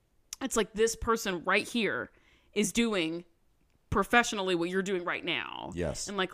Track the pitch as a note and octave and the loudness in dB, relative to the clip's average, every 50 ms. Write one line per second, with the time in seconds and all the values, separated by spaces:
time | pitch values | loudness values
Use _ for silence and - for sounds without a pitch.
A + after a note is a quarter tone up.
0 | _ _ _ _ _ _ - - C4+ C4 - A#3 G#3 - - G3+ A3+ A3+ A3+ - | _ _ _ _ _ _ -10 -8 -6 0 0 0 0 0 2 2 2 2 2 -2
1 | - A#3 A3+ A3 - G#3 F#3 E3+ C#3 F#3 F#3+ G#3+ - - - A#3+ G#3+ F3 A#2 A#2+ | 0 0 0 0 0 -2 -2 -2 0 2 2 2 2 2 -2 0 0 0 0 -2
2 | G#2 - - _ _ _ _ _ _ _ _ G3+ G#3+ G3 - A3+ A#3 A#3 G#3+ F#3+ | -4 -8 -10 _ _ _ _ _ _ _ _ 0 0 0 2 2 2 2 2 0
3 | D#3+ D#3+ E3 F3 F3 - _ _ _ _ _ _ _ _ _ _ _ _ - G#3 | 0 0 -2 -6 -8 -12 _ _ _ _ _ _ _ _ _ _ _ _ 0 0
4 | G3 - - A#3+ A#3 - A#3 G#3 F#3+ F#3 F#3 E3+ E3+ F3+ F3+ F#3+ F#3+ F#3+ G3+ F3+ | 2 4 4 4 4 4 0 -2 0 0 0 0 0 0 0 0 0 0 -2 -2
5 | F3 F3 D3+ G2 - F3 D#3+ B2 D#2+ B1+ B1 A#1+ A#1 - - E2+ F2 D#2 - - | -2 -4 -6 -4 -4 -4 -4 -2 -4 -6 -8 -10 -10 -8 -6 -4 -2 -2 -2 -4
6 | - - G3+ G3 F#3 F3+ | -6 -6 -2 -2 -2 -4